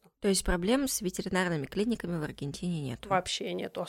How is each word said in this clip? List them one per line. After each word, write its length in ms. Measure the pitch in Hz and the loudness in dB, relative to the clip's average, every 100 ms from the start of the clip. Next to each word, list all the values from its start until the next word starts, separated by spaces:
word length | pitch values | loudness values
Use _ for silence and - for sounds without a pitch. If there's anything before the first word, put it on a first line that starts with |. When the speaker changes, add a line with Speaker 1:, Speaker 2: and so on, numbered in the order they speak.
| _ _ | _ _
Speaker 1:
То 80 | 202 | 2
есть 160 | 190 | 2
проблем 440 | - 180 180 262 - | 4 2 4 4 2
с 140 | - | 0
ветеринарными 640 | 185 - 190 185 180 160 - | -2 -4 0 2 2 0 -2
клиниками 520 | 190 214 220 175 170 | -2 0 0 -2 -2
в 40 | |
Аргентине 580 | 151 - 143 - 180 165 | -4 -4 -6 -4 -4 -2
нету? 300 | 139 120 202 | -4 -6 0
Speaker 2:
Вообще 420 | 190 175 - - | 2 2 -2 -2
нету. 340 | 180 190 - | -4 -4 -4